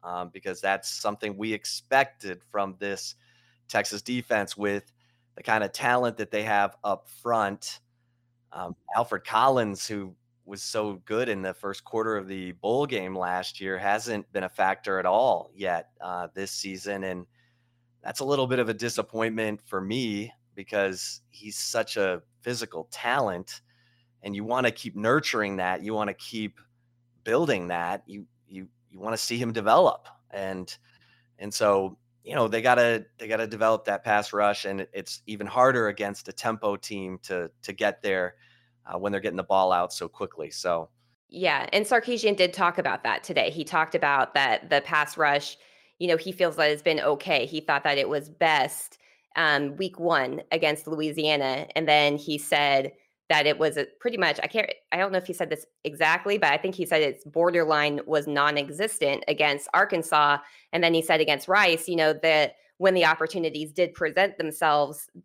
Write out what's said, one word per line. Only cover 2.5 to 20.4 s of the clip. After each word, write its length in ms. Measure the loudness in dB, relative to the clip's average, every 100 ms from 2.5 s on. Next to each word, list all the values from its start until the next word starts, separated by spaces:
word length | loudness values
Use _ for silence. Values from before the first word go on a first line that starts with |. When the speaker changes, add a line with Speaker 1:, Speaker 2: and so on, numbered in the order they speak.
Speaker 1:
from 240 | -4 -4 -4
this 380 | -6 -6 -10 -16 _ _ _ _ -4
Texas 320 | -2 -2 -4
defense 560 | -6 -6 -2 -2 -2 -4
with 360 | -4 -4 -6 _ _ _ _
the 80 | -10
kind 220 | -2 0
of 80 | 0
talent 440 | -2 0 2 0 -4
that 140 | -6
they 120 | -4
have 340 | 0 2 2 -2
up 240 | -4 -4 -6 -10
front. 600 | -2 0 0 -2 -10 -14 _ _ _ _ _ _ _
Um, 240 | -14 -14 -14 -6 -4
Alfred 280 | -2 -4
Collins, 600 | -2 2 4 2 0 -4 -8
who 280 | -8 -10 -14 _ _
was 180 | -18 -14
so 400 | -8 -4 -4 -6
good 240 | -4 -2 -2
in 140 | -2
the 120 | -6
first 300 | -8 -10 -10
quarter 320 | -8 -6 -4 -4
of 100 | -6
the 260 | -10 -10
bowl 340 | -8 -2 -2 -2
game 300 | -4 -6 -6
last 440 | -4 -4 -6 -8
year, 160 | -8 -4
hasn't 540 | -2 -2 -2 -8 -6
been 120 | -6
a 40 | -6
factor 500 | -2 0 -2 -2 -2
at 80 | 2
all 440 | 4 4 0 -4
yet, 360 | -8 -4 -4 -6 -14
uh, 280 | -10 -8 -8
this 160 | -10 -10
season. 540 | -8 -10 -10 -8 -6
And 220 | -6 -8 -12 _ _ _ _ _ _ _
that's 180 | -12 -6
a 40 |
little 220 | -2 0 2
bit 120 | 0
of 100 | 0
a 60 |
disappointment 840 | -2 -4 -4 -4 -2 -2 -2 -4 -6 -8
for 140 | -6
me 520 | -4 -4 -2 -4 -6 -14